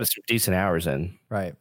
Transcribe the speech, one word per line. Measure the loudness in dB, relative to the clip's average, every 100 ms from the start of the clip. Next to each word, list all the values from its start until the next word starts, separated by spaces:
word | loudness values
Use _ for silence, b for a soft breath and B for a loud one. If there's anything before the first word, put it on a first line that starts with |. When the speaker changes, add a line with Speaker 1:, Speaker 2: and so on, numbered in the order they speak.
| 0
Speaker 1:
some | -4 0
decent | 0 2 2
hours | 2 2 0
in. | -2 -4 -8 -6
Speaker 2:
Right. | -4 -4 -6